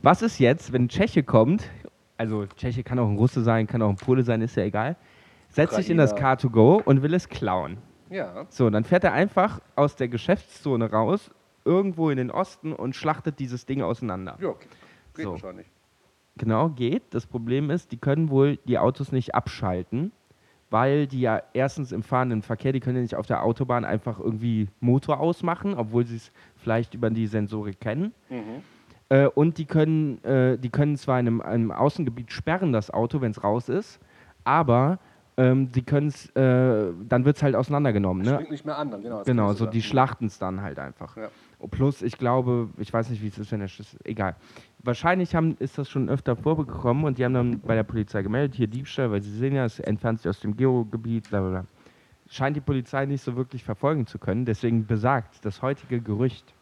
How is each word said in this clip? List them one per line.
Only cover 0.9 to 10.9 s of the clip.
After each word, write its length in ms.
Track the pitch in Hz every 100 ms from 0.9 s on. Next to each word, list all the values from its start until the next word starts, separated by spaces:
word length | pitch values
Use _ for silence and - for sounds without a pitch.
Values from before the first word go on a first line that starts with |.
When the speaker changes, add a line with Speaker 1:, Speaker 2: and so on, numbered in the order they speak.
| - 214 -
Speaker 1:
kommt, 400 | 135 - 135 202 - - - _ _ -
also 300 | 113 107 101
Tscheche 380 | - 127 113
kann 160 | - 123
auch 80 | 113
ein 80 | 101
Russe 260 | 123 -
sein, 240 | 117 113 107
kann 160 | 120
auch 60 | 110
ein 80 | 98
Pole 260 | - 131
sein, 180 | 123 113
ist 140 | 113 -
ja 60 |
egal, 320 | 101 98 123 170 _ - _ _ _
setzt 260 | - 160
sich 160 | 208 175
in 60 | 170
das 160 | 135
Speaker 2:
Ukrainer. 160 | 113 135
Speaker 1:
Car 100 | 131
to 100 | 123
Go 300 | 113 113 202
und 180 | - 135
will 100 | 143
es 160 | 175 -
klauen. 500 | - 110 92 73 101 - _ _
Speaker 2:
Ja. 380 | 185 107 90 160
Speaker 1:
So, 200 | - 120
dann 140 | 104
fährt 180 | 113 175
er 100 | 180
einfach 460 | 127 196 - 92 - _
aus 220 | - 143 -
der 100 | 127
Geschäftszone 840 | 120 - 202 - - 147 123 113